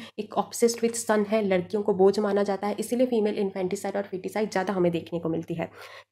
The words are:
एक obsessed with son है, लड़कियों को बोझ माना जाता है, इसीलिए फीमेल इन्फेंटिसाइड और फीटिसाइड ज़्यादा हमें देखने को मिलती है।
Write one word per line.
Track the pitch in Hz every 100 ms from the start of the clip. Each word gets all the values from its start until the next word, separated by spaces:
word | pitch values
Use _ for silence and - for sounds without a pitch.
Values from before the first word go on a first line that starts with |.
| - -
एक | - -
obsessed | - - 233 233
with | 233 233 -
son | 214 202
है, | 220
लड़कियों | 202 185 180 208
को | 208
बोझ | 185 196 202
माना | 208 202
जाता | 202 196 208
है, | 208
इसीलिए | 220 240 254
फीमेल | 233 208
इन्फेंटिसाइड | 214 196 190 185 196 202 202
और |
फीटिसाइड | 202 185 190 208 214
ज़्यादा | 190 190
हमें | 190 175
देखने | 170 165 170
को | 165
मिलती | 165 165
है। | 175 175 - - - -